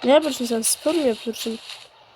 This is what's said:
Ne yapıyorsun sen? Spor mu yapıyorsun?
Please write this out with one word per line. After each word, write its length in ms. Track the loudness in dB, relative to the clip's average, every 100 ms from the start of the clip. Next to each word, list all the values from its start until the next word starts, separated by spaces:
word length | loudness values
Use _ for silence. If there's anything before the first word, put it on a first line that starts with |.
Ne 80 | 4
yapıyorsun 320 | 4 4 -2
sen? 160 | -2 -2
Spor 340 | -2 -2 0
mu 120 | 2 2
yapıyorsun? 520 | 0 -4 -6 -6 -8 -12 -20 -20 -20 -20